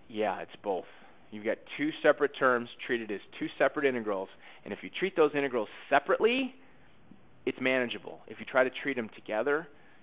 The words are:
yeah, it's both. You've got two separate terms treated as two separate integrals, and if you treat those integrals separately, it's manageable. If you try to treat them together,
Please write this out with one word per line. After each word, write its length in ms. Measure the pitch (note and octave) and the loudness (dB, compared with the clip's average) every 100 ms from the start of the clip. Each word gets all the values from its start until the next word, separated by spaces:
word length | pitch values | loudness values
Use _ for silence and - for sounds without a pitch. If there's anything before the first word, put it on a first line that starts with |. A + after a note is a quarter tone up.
| - | -8
yeah, 320 | G#2+ G#2 F#2 | -2 -2 -2
it's 160 | E2 - | -8 -8
both. 320 | G#2 F2 - - - - - | -4 -4 -6 -16 -20 -20 -16
You've 140 | G#2+ | -8
got 140 | G#2+ - - - | -4 -4 -6 -6
two 160 | D3+ D#3 | -4 2
separate 320 | D3+ C#3+ C#3 | 4 6 2
terms 360 | - C3+ A#2+ A#2+ - | 4 4 4 0 -8
treated 280 | - A#2+ G#2+ | -2 -2 -2
as 80 | F#2+ - - | -6 -8 -8
two 100 | D#3 - | -6 2
separate 300 | C3+ D3+ C#3 | 2 4 0
integrals, 420 | B2 G#2+ F#2+ F#2+ - - - | 2 -2 -2 -4 -12 -20 -16
and 80 | - | -12
if 100 | G2 | -10
you 80 | F#2+ | -10
treat 240 | - F#3+ | -4 -2
those 180 | - D3+ D3 | 4 4 2
integrals 320 | C#3 A#2+ G#2 - - | -2 -2 -4 -8 2
separately, 680 | C#3 - - A3 C4 C4 - - - - - - - - - - | 2 4 2 4 2 -2 -8 -20 -20 -20 -20 -20 -20 -20 -8 -6
it's 140 | - | -2
manageable. 640 | C3 C3 A#2+ G#2 - D#2+ - | 0 2 0 -6 -12 -16 -16
If 140 | A2 | -14
you 40 | |
try 200 | G#2+ C3 | -2 2
to 60 | C3 | 2
treat 260 | - C#3+ B2 | 0 -6 -4
them 120 | A2 | -6
together, 600 | - - G#2+ C3+ D3+ E3+ - - - | -10 -6 -2 0 -2 -4 -16 -20 -20